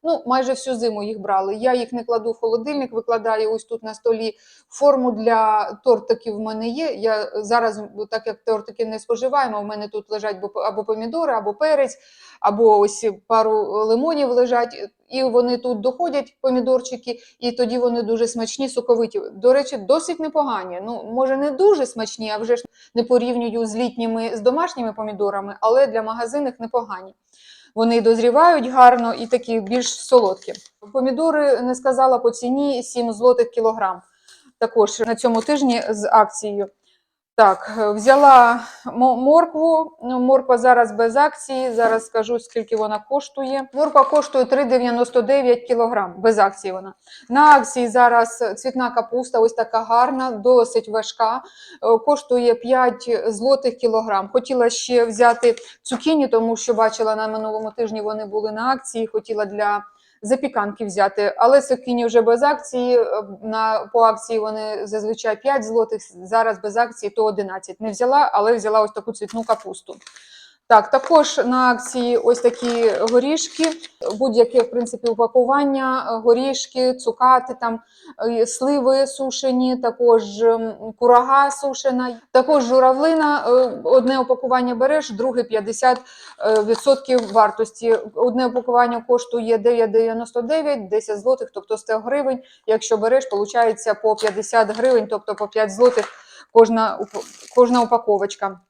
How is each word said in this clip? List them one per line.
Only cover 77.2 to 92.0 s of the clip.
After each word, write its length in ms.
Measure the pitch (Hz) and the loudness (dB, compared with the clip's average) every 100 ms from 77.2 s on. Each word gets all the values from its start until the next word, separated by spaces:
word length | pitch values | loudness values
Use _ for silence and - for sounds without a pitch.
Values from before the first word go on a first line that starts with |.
| 254 254 254 240 | 4 4 2 -6
там, 180 | 233 226 _ _ 339 - 226 | -6 -6 _ _ -20 -6 -4
е, 180 | 233 233 | 0 -2
сливи 600 | - 254 285 254 269 269 | 0 -2 0 2 2 0
сушені, 720 | 269 269 254 262 254 254 254 | -4 -8 -4 -2 0 0 0
також, 640 | 240 247 240 233 208 202 | -4 0 4 4 2 0
ем, 520 | 226 226 226 - 220 - | 2 2 -4 -10 -16 -2
курага 520 | 240 247 254 277 277 | 4 4 6 2 2
сушена, 680 | 277 277 - 269 254 254 233 _ | -2 -6 -4 -4 -2 -4 -8 _
також 320 | 254 262 294 | 0 4 2
журавлина, 800 | 240 254 254 262 311 320 302 294 - | 4 4 4 4 2 2 2 0 2
е, 340 | 247 254 180 | 2 2 -2
одне 360 | 143 254 247 269 | 2 4 4 -2
упакування 560 | 254 254 254 254 247 233 | -2 -2 0 0 0 0
береш, 340 | 262 302 285 | 0 0 -2
друге 320 | 202 254 247 | -6 -4 -2
п'ятдесят, 540 | 240 220 202 220 254 254 - - - - | -4 -4 -4 0 0 0 -4 -20 -20 -6
е, 240 | 214 220 | 0 2
відсотків 680 | 208 226 277 269 262 254 220 | 2 0 2 0 2 0 2
вартості. 640 | 220 214 214 220 - 226 220 214 156 | 2 2 2 -6 -4 -2 -2 -2 -2
Одне 320 | 247 240 254 | -2 0 -2
упакування 580 | 247 247 240 240 233 233 | -2 0 2 2 -2 0
коштує 500 | 247 240 240 226 226 | -2 0 -6 0 0
дев'ять 340 | 214 240 220 | 2 2 2
дев'яносто 500 | 220 226 226 233 240 | 2 0 -4 -6 -8
дев'ять, 480 | 233 311 302 277 190 | -2 -2 -2 -4 -2
десять 300 | 208 220 208 | -4 -4 -4
злотих, 320 | 220 262 220 | -2 -2 -4
тобто 240 | 202 - 220 | -14 -8 -8
сто 220 | - | -4
гривень. 400 | 220 | -6